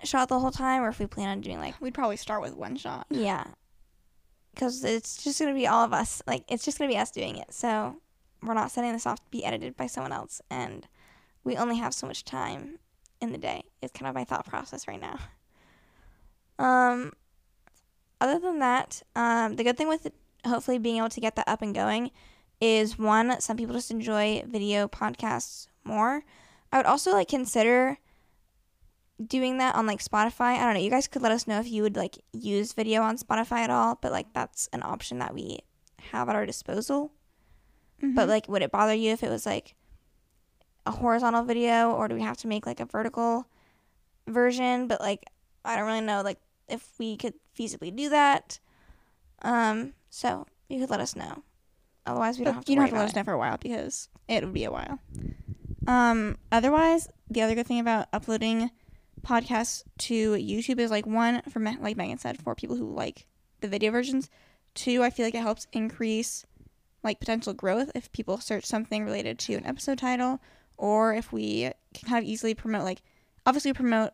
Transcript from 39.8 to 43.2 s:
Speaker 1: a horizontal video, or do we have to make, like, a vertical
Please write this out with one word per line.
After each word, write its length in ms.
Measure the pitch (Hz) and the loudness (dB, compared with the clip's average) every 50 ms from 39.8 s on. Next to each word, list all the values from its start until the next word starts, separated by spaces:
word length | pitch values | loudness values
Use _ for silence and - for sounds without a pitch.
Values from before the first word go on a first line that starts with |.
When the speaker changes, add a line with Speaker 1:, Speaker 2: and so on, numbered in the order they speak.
| _ _ - - _ _ _ _ _ _ _ _ _ _ _ _ _ _ _ _ - | _ _ -20 -20 _ _ _ _ _ _ _ _ _ _ _ _ _ _ _ _ -8
Speaker 1:
a 60 | - | -6
horizontal 540 | 214 - 247 240 226 233 254 233 226 233 233 | -4 0 2 4 4 4 4 4 4 4 2
video, 480 | 247 233 233 240 233 233 233 233 233 226 | 2 2 2 4 4 6 6 6 4 4
or 160 | 226 220 214 | 2 0 0
do 60 | 226 | -2
we 80 | 226 220 | -2 -2
have 140 | 214 208 - | -4 -4 -4
to 80 | - | -4
make, 200 | 226 214 214 - | -4 -4 -4 -4
like, 120 | 240 240 - | -6 -6 -6
a 60 | 240 | -6
vertical 640 | - - 214 220 233 269 233 | -6 -2 -2 -2 -2 -2 0